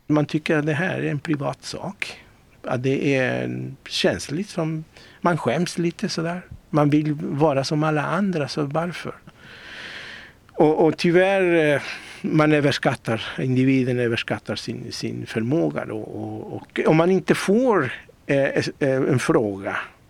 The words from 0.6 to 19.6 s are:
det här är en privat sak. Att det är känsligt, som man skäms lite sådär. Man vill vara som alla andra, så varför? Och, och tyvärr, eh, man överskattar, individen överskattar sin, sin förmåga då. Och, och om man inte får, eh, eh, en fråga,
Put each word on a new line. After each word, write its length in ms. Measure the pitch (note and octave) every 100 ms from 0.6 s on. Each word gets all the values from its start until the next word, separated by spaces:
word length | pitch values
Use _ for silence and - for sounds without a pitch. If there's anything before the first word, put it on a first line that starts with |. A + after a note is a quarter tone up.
| D3+
det 80 |
här 240 | C#3+ F#3 C3
är 120 | D#3
en 80 | D3
privat 460 | - C#3+ C#3 C#3+
sak. 560 | - - D#3 - - - - _ _ _
Att 200 | - B2+
det 340 | C3 C3+ C#3+ C3+
är 340 | B2 B2 B2 B2+ C3 C3+ -
känsligt, 600 | - F3 A2+ - D#3 G3+
som 360 | F3+ D#3+ D#3 - - - -
man 180 | F3 D#3+
skäms 400 | B2+ C#3+ F3 -
lite 300 | E3+ - G3
sådär. 340 | - E3 F3+ - - _
Man 200 | D3 D3
vill 240 | D3+ D3+
vara 500 | D3 F#3+ C#3+ D#3 C3+
som 180 | C3+ D3+
alla 200 | D#3 D3+
andra, 460 | C#3 E3+ G3+ E3 C3
så 140 | D#3
varför? 520 | C#3+ D#3 F3 - - - - - - - - - - - - - - - _
Och, 340 | - D3+ D#3+ D#3+
och 120 | -
tyvärr, 760 | F3 F3 F#3+ G3 F3 E3+ D3+
eh, 80 | C#3 - - - -
man 320 | - D#3 D3+
överskattar, 720 | D3+ C#3 - C#3+ C3 - G#2+ - -
individen 600 | C3 B2+ C3 C3 B2+ B2
överskattar 580 | A#2+ A#2 - A2 - G#2
sin, 360 | - A#2+ -
sin 340 | - A2+ A#2+ A#2+
förmåga 580 | A2+ A#2 E3 D#3 -
då. 140 | A#2 A2
Och, 540 | - G#2+ G#2+ A2 - A2
och 240 | - - -
om 100 | D#3
man 140 | E3+
inte 240 | F#3 -
får, 580 | D#3+ - A3 C4 F#3+ B2+ - - _ -
eh, 120 | C#3
eh, 240 | C#3 D#3 A2 -
en 400 | C#3 C3 D#3 C3
fråga, 580 | - D#3+ G#2 G2